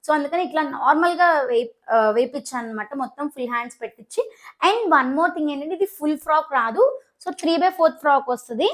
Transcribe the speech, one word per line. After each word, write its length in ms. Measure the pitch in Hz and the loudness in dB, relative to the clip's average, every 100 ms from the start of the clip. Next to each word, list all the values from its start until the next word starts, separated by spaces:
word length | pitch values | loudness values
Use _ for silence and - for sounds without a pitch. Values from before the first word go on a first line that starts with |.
So, 80 | - | 0
అందుకని 300 | 302 285 339 | -2 0 -4
ఇట్లా 200 | 349 302 | -2 -2
నార్మల్‌గా 640 | 294 269 254 294 349 349 349 311 | -4 -2 2 4 2 2 4 4
వే-, 280 | 254 240 233 _ - | 2 0 -2 _ 0
ఆ, 200 | 226 214 | 2 4
వేయించాను 580 | 214 254 277 - 254 226 | 2 0 -4 -8 -10 -8
అనమాట, 200 | 220 208 | -10 -10
మొత్తం 340 | 277 247 - 294 | -8 -8 -8 -10
ఫుల్ 200 | 277 247 | -6 -6
హ్యాండ్స్ 320 | 240 240 - | -6 -8 -12
పెట్టించి. 400 | 226 _ 220 - 523 - - _ | -14 _ -10 -6 -6 -8 -20 _
And 160 | 339 453 427 | 0 2 4
one 180 | 302 254 | 4 4
more 160 | 277 349 | 0 0
thing 160 | - 302 | 0 -4
ఏంటంటే, 240 | 285 302 | -4 -6
ఇది 120 | 339 392 | -4 -4
ఫుల్ 320 | - 302 302 | -2 -4 -4
ఫ్రాక్ 340 | - 311 302 | 0 0 2
రాదు. 300 | 277 233 220 523 539 _ _ | -2 -2 2 2 2 _ _
So, 100 | 359 | -12
three 240 | - 330 330 | -4 0 2
by 140 | 359 | 2
fourth 260 | 370 320 320 | 4 0 2
ఫ్రాక్ 280 | 294 277 269 | 2 2 2
వస్తది. 400 | 247 - 226 370 | -8 -6 -2 -2